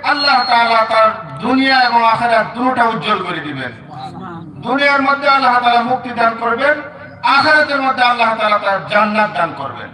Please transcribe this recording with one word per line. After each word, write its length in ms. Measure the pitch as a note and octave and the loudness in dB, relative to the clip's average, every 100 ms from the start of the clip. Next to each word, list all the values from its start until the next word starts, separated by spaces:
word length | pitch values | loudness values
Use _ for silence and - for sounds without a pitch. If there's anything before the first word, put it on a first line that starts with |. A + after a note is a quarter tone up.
আল্লাহ 400 | B3+ C#4+ C#4+ B3+ | -2 0 2 2
তাআলা 420 | B3 A#3 A#3 A3+ A3 | 2 2 4 2 2
তার 500 | A3 A3 - D#3 C#3 | 2 2 0 -12 -8
দুনিয়া 420 | A#3+ C4 C4+ C4 | -2 0 2 2
এবং 260 | B3 A#3 A3+ | 4 4 2
আখিরাত 400 | A3 A#3+ A3+ - | 2 2 0 0
দুটোটা 300 | A#3 B3+ B3 | -2 -2 2
উজ্জ্বল 380 | A#3 A3+ G#3 G3+ | 0 0 -2 -4
করে 180 | F3 D#3+ | -4 -6
দিবেন। 320 | D3 C3+ B2+ A#2 - - - - F#3 E3+ - - | -8 -8 -10 -12 -18 -14 -14 -14 -14 -14 -14 -10
দুনিয়ার 400 | A#3 C4+ C#4+ C#4 | -4 0 2 2
মধ্যে 260 | C4+ C#4 C#4+ | 2 2 2
আল্লাহ 320 | C4+ B3+ A#3+ | 4 4 2
তাআলা 220 | A#3+ A#3+ | 2 2
মুক্তি 280 | A#3+ B3+ B3 | 0 -4 -4
দান 240 | A3+ A3+ A3+ | 0 0 0
করবেন, 400 | A#3 A#3 C#4 D4+ - - - - | -4 0 0 0 -6 -16 -20 -4
আখিরাতের 600 | - C4+ D4 D#4+ D4 C#4+ | 2 2 4 4 2 0
মধ্যে 200 | C4 C4 | -2 0
আল্লাহ 320 | B3 A#3+ A3+ | 0 2 0
তাআলা 240 | A3 G#3+ G#3 | 0 0 0
তার 300 | G3+ F#3+ D3 | 0 -4 -2
জান্নাত 440 | G#3 G#3+ G#3+ G#3 | 0 2 0 -2
দান 200 | - E3+ C3+ | -2 -4 -6
করবেন। 320 | C3+ G#2+ G#2 | -12 -12 -16